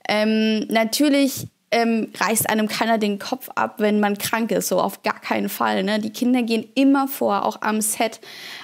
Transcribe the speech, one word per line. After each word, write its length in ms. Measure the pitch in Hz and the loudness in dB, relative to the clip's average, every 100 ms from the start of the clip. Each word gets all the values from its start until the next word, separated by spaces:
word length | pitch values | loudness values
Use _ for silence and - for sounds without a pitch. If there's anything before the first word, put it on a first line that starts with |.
| - | -2
Ähm, 560 | 208 214 220 220 214 - | 0 2 2 2 0 0
natürlich 800 | 220 226 226 294 277 277 - - _ _ | 0 0 2 4 4 2 -2 -10 _ _
ähm, 380 | 233 233 226 208 - | 0 2 0 -2 -2
reißt 280 | 185 220 - | 0 0 0
einem 200 | 220 214 | 0 0
keiner 300 | - 226 226 | 0 0 2
den 200 | 208 202 | 0 -2
Kopf 300 | - 262 - - | -6 -8 -6 -4
ab, 180 | 226 - | -4 0
wenn 200 | 208 208 | 2 4
man 180 | 208 202 | 2 0
krank 360 | - 226 226 | -2 -2 0
ist, 160 | 180 - | -2 0
so 120 | 185 | 0
auf 220 | 196 - | 0 -2
gar 180 | 214 - | -6 -6
keinen 280 | - 220 202 | -4 -2 -2
Fall, 340 | - 220 214 | -2 0 0
ne? 160 | 190 214 | 0 -2
Die 120 | 214 | -4
Kinder 320 | 214 247 254 | -2 0 2
gehen 260 | 226 226 - - | 2 -2 -2 2
immer 320 | 269 277 277 | 4 4 2
vor, 360 | - 233 202 | -2 0 0
auch 180 | - - | -2 -2
am 180 | - 214 | -2 0
Set. 400 | 214 - 226 - - - - - | -2 0 -2 -4 -16 -16 -16 -16